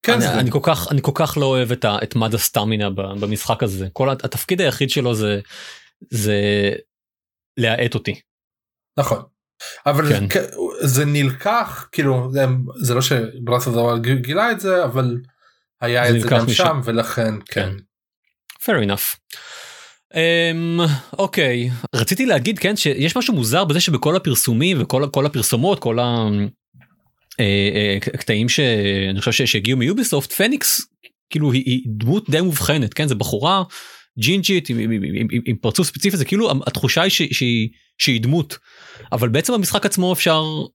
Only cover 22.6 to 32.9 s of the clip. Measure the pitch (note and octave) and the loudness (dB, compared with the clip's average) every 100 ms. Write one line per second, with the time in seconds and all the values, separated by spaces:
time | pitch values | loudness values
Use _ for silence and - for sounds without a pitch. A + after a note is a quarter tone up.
22.6 | F3+ G#3 D3+ C3+ D3 B3 - F#3+ A2+ C#3+ | -2 0 0 0 0 0 0 0 2 2
23.6 | F#3 D3 F3 C#3+ D3 F#3 F#3 B2+ - A2+ | 2 0 2 2 2 0 0 0 2 2
24.6 | E3+ E3+ F#2 C3 C#3+ C#3 C#3+ C#3 G#2+ A#2 | 2 0 0 0 0 0 0 0 0 2
25.6 | E3 G3 A#2 A2+ A#2+ A#2+ G#2+ G#2 G2+ - | 2 0 0 0 0 0 0 0 -2 -6
26.6 | _ _ - _ _ _ _ - G#2+ G2+ | _ _ -20 _ _ _ _ 0 2 4
27.6 | G2+ G#2 G#2 G2 - - - G#2+ A#2+ - | 2 2 0 0 -2 -6 -2 0 2 2
28.6 | C3+ A2 G2+ G2 F#2+ F#2+ A#2+ A2+ B2 G#2+ | 2 2 2 0 0 0 0 0 2 0
29.6 | G2+ C3 B2 G#3+ A#3+ C#3+ C#3 - G#3 C#4+ | 0 0 0 0 0 -2 -2 0 0 2
30.6 | - - - _ - _ _ D3+ D3 B2+ | 0 -2 -4 _ -20 _ _ 0 2 2
31.6 | C3 B2+ A#2 G#2+ A#2 G3 G#3+ D3+ F#3 D3 | 2 -2 -2 -2 0 0 2 0 2 0
32.6 | - D3+ G#2+ | 0 0 0